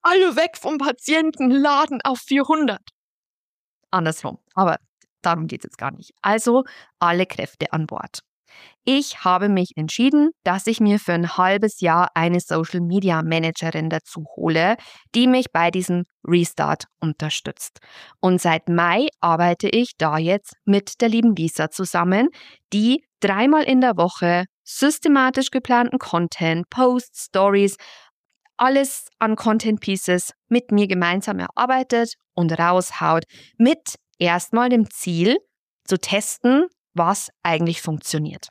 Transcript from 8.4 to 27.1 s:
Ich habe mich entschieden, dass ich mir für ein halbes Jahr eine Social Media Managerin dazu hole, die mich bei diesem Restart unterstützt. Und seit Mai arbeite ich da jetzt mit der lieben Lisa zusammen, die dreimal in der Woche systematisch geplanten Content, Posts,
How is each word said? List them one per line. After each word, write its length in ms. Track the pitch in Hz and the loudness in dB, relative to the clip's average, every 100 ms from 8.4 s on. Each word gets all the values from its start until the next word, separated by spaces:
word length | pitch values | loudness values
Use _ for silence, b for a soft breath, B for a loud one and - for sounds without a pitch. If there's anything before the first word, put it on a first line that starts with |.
| _ b b b | _ b b b
Ich 380 | - 269 277 - | 0 0 0 -4
habe 260 | 185 180 208 | 0 2 2
mich 280 | 190 180 - | 0 0 -4
entschieden, 540 | 156 - 254 294 302 - | -8 0 2 4 2 0
dass 240 | - 190 220 | -4 -2 -2
ich 140 | 226 | 2
mir 180 | 208 208 | 2 2
für 140 | - | 0
ein 240 | 170 170 - | -2 -2 0
halbes 440 | 185 202 214 - | 0 2 0 0
Jahr 300 | 175 165 180 | 0 2 0
eine 260 | - 165 175 | 0 0 0
Social 400 | - 160 165 180 | 0 -4 -2 -4
Media 420 | 170 190 190 165 | -2 0 0 0
Managerin 680 | 160 165 160 165 165 165 160 | 0 -2 -2 -4 -6 -6 -4
dazu 340 | 160 - - 156 | -6 -8 -16 -16
hole, 420 | - 170 160 175 226 B B B | -6 -2 0 0 -2 B B B
die 140 | 226 254 | 0 4
mich 240 | 254 247 | 2 0
bei 180 | 165 170 | 0 0
diesem 340 | 180 180 175 175 _ | -2 -2 -4 -4 _
Restart 600 | - 175 170 - 147 160 - _ | 0 0 0 -2 -4 -4 -8 _
unterstützt. 800 | 160 151 156 - - - - _ B B B B | -6 -4 -6 -6 -10 -14 -16 _ B B B B
Und 200 | 185 180 | 0 2
seit 280 | 175 165 - | 0 -2 0
Mai 400 | 170 170 185 302 _ | 0 2 0 -2 _
arbeite 480 | 175 165 175 175 202 | 0 2 2 0 0
ich 280 | 226 247 - | 0 -2 -2
da 200 | 160 151 | -2 -2
jetzt 360 | 165 202 - - | -2 -2 -4 -10
mit 360 | - 202 196 - | 0 0 0 -2
der 100 | 233 | 0
lieben 260 | 226 226 190 | 4 2 2
Lisa 340 | 160 - 156 | -4 -4 -6
zusammen, 580 | - 190 175 175 190 277 B B B _ | -4 -4 -2 0 2 0 B B B _
die 320 | 202 220 269 _ _ | -2 0 0 _ _
dreimal 420 | 202 196 254 311 | -2 2 4 4
in 160 | - 254 | 4 2
der 160 | 254 185 | 2 2
Woche 500 | 170 - 175 175 185 _ | -2 0 0 0 -2 _
systematisch 840 | - - 277 294 339 277 262 262 262 | -16 -2 0 0 2 4 2 0 -2
geplanten 480 | 262 - 240 240 254 | -4 0 0 2 -2
Content, 680 | - 170 170 - 165 165 175 | -4 -2 -2 -2 -2 -2 -6
Posts, 560 | - 254 247 - | 0 2 2 -4